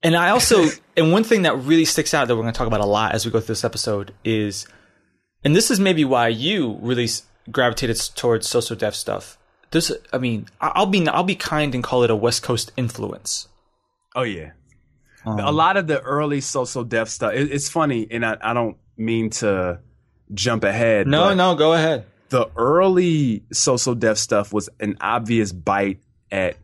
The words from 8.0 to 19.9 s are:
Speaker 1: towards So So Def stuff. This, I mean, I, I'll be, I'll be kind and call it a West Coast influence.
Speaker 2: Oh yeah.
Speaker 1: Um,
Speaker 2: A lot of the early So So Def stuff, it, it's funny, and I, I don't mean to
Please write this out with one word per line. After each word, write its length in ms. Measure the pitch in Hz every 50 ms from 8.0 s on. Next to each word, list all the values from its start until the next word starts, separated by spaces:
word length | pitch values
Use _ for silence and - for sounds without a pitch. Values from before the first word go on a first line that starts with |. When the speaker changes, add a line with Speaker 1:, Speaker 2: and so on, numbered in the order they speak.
| - -
Speaker 1:
towards 380 | - - - 123 117 110 - -
So 100 | - 127
So 160 | 117 - 117
Def 200 | 95 - 104 104
stuff. 420 | - - - 101 98 - - - _ _ _ _ _ _ _
This, 200 | - 165 160 - - - - -
I 60 | - 127
mean, 300 | 127 123 113 104 - - _ _
I, 120 | - - -
I'll 100 | - 202 196
be, 200 | 190 196 170 151
I'll 160 | - - 180
be 120 | 185 196
kind 380 | - - - 160 151 151 143 127
and 80 | 127 120
call 200 | - - 127 120
it 60 | 113
a 60 | 113
West 260 | 104 104 117 123 - -
Coast 280 | - 123 113 - - _
influence. 720 | - 127 110 - - 107 104 - - - - - - - _ _ _ _ _ _ _ _ _ _ _ _ _ _
Speaker 2:
Oh 80 | 123 127
yeah. 280 | 117 98 85 78 76 - _ _ _ _ _ _ _ _ _ _ _ _ _ _
Speaker 1:
Um, 140 | 110 110 107
Speaker 2:
A 120 | 113 139
lot 260 | 151 156 160 175 196 196
of 100 | 185 156
the 140 | 156 131
early 400 | - 123 143 147 151 147 147 139
So 240 | 127 - - 139 127
So 180 | 123 - 131 117
Def 240 | 120 - 113 113 110
stuff, 240 | - - 120 110 98
it, 180 | 127 143 147
it's 180 | 139 143 143 -
funny, 380 | - 165 160 147 135 117 110 107
and 140 | 113 117 117
I, 120 | 113 110 -
I 120 | - 110 117
don't 240 | 120 117 113 - _ _ _ _ -
mean 320 | 110 110 113 113 113 110
to 500 | 110 - - 104 98 92 92 90 87 85 - _